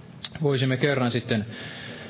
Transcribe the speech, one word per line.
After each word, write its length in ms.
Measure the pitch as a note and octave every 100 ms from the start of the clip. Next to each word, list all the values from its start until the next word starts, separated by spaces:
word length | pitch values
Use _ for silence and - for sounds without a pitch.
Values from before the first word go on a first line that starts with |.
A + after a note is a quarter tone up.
| - - - -
voisimme 340 | D3 C3+ C3 B2+
kerran 340 | D3 C3+ B2
sitten 360 | A#2 - A#2 G2+ - - - - - -